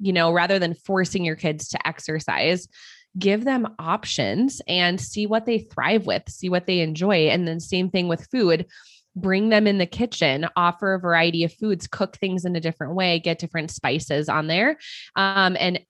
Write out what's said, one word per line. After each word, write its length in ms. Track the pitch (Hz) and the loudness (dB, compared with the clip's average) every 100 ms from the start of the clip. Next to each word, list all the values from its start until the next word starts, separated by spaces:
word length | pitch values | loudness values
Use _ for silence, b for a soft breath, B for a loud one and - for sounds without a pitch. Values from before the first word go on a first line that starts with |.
you 120 | 196 | 0
know, 180 | 175 165 | 2 4
rather 260 | 170 180 196 | 4 2 2
than 160 | 170 | 0
forcing 500 | 170 - 190 175 196 | -4 -2 0 0 0
your 100 | 170 | -2
kids 340 | 160 165 151 - | -2 -4 -4 -6
to 180 | - 156 | -6 -6
exercise, 800 | - - 156 - 71 143 180 - B B B B 185 | -8 -6 -6 -2 0 0 0 -4 B B B B -2
give 260 | 190 208 | 2 2
them 300 | 254 262 220 - | 2 0 -2 -4
options 840 | 165 208 - - 101 139 269 - - | -4 -4 -2 -2 0 2 0 -2 -2
and 320 | 180 175 185 | 0 2 0
see 260 | - 208 208 | -4 -4 0
what 180 | 220 226 | 0 0
they 120 | 226 | -2
thrive 480 | 220 - 135 214 - | -2 -4 2 2 2
with, 160 | 92 - | -4 -4
see 200 | - 185 | -8 -2
what 180 | 180 180 | -2 0
they 140 | 180 | 0
enjoy. 480 | 160 156 190 185 156 | 0 0 2 4 4
And 200 | 175 170 | 2 0
then 100 | 165 | -4
same 320 | - 180 185 | -4 -2 0
thing 180 | 185 175 | 0 -2
with 200 | 165 - | -4 -4
food, 360 | 254 185 160 - B B B B 185 | 0 2 2 -2 B B B B -6
bring 320 | 190 190 220 | -2 0 4
them 180 | 214 214 | 4 4
in 120 | 196 | 2
the 80 | 175 | 0
kitchen, 600 | - 233 - 156 135 165 - | -2 -4 0 0 0 -2 0
offer 380 | 175 175 196 | 0 0 -2
a 60 | 190 | 0
variety 420 | 175 165 170 165 | 2 2 2 2
of 80 | 165 | -2
foods, 320 | - 214 180 - | -2 -2 -2 -4
cook 300 | - 214 - | -4 -4 -4
things 260 | 190 185 | -4 -2
in 100 | 180 | -2
a 60 | 170 | -2
different 340 | 165 - 147 | -4 -4 -4
way, 240 | 180 185 170 | 0 2 2
get 200 | 170 165 | 0 -2
different 320 | 170 165 156 | -4 -6 -6
spices 580 | - 131 147 - 147 151 | -4 -2 -2 0 -2 0
on 180 | 156 156 | 0 0
there, 320 | 175 254 302 B B B - | 2 2 -2 B B B -2
um, 400 | 196 196 190 180 | 0 2 2 2
and 220 | 180 180 | 0 -2